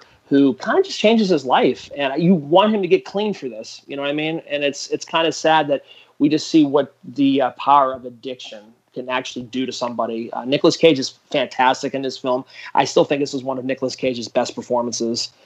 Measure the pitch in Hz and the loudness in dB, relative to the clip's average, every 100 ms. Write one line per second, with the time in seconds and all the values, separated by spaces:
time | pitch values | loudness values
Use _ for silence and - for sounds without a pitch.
0 | - _ - 139 139 - 214 339 381 - | -12 _ 0 4 4 2 -2 0 0 2
1 | 214 226 190 160 131 175 180 - - 143 | 4 4 4 0 2 2 2 -2 -10 -6
2 | 139 143 175 180 143 180 214 214 175 180 | -4 0 4 2 4 4 4 2 2 0
3 | - 196 214 190 131 110 - - - 139 | 0 -4 -4 -4 -10 -12 -16 -18 -12 -8
4 | 143 151 156 160 - 143 143 - - 151 | -6 -4 -4 -6 -6 -4 -4 -6 -8 -8
5 | - 165 165 - 156 160 147 139 - - | -2 -2 -2 0 2 2 2 -2 -4 -20
6 | _ - 143 147 - 160 143 143 139 _ | _ -2 0 0 2 4 4 2 0 _
7 | - 127 139 135 127 - 135 143 131 131 | -12 0 2 2 0 -2 4 4 4 -2
8 | 123 120 131 127 - 107 107 117 _ 127 | -12 -14 -12 -12 -14 -18 -20 _ _ -14
9 | 123 127 135 127 123 127 127 - 120 117 | -4 -4 -4 -10 -8 -6 -6 -4 -6 -4
10 | 113 113 117 120 123 143 165 - 165 135 | -4 -4 -6 -8 -2 2 2 6 4 4
11 | 123 - - 143 123 - 127 131 135 135 | -2 -10 -6 -4 -4 2 2 2 -4 -6
12 | 131 - 131 127 - - - - 135 - | -6 -6 -4 -4 -4 -18 -4 -2 2 2
13 | - 143 139 135 131 127 127 127 131 - | 2 0 -2 -4 -6 -6 -6 -4 -4 -4
14 | 131 120 110 127 117 - - 120 120 113 | -4 -4 -4 -4 -4 -6 -4 -2 -2 -4
15 | 117 120 - _ | -4 -4 -8 _